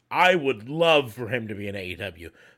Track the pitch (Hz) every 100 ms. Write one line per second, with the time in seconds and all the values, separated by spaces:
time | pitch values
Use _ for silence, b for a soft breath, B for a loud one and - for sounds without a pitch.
0 | _ 143 180 185 139 117 113 151 170 156
1 | 127 107 117 123 110 101 101 101 92 82
2 | 98 82 82 b b